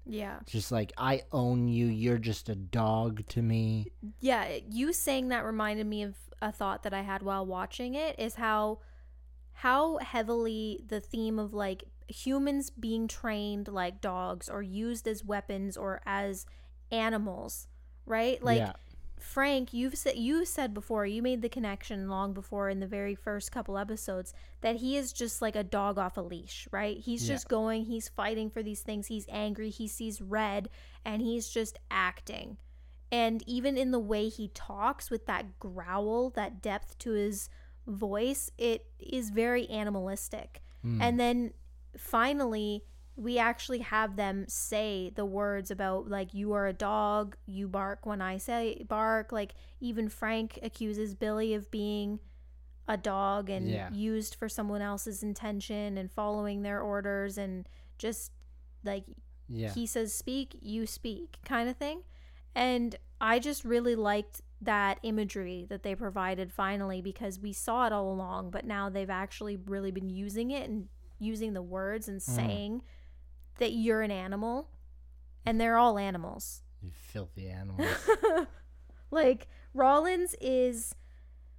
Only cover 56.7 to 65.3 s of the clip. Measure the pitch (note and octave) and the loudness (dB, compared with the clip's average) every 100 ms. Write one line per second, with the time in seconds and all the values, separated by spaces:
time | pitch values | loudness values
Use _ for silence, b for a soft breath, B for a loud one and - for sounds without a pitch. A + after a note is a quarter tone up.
56.7 | G3+ G#3 G3+ G3+ G3 G3 G3 G3 F#3 - | 0 0 0 0 0 0 -2 -4 -4 -8
57.7 | b b - A3 A3 - - - - - | b b -6 -4 -4 -8 -14 -18 -18 -18
58.7 | - G3+ G3 F#3+ - - - - A#2 G#2+ | -8 -4 -4 -6 -16 -18 -16 -8 -4 -2
59.7 | G2 A3+ A#3 G#3+ - - C4+ C4 - G#3 | -2 0 0 0 -2 -4 -4 -4 -8 -6
60.7 | A3 A3 - A3+ G3+ E4+ - - A#3+ A#3+ | -4 -4 -4 -6 -6 -10 -12 -2 0 0
61.7 | B3+ D4 E4+ - b b b b A#3+ B3+ | -2 -4 -6 -10 b b b b 2 4
62.7 | B3 A#3 - - - A3 A#3+ C#4+ C#4+ A3+ | 4 2 -2 -10 0 4 6 4 -2 2
63.7 | A#3+ A#3+ A3+ G#3 G#3 G#3 - - - G#3 | 4 4 4 4 2 0 -8 -16 -4 2
64.7 | G#3 G3+ - A3+ G#3+ G3+ | 4 4 2 0 0 0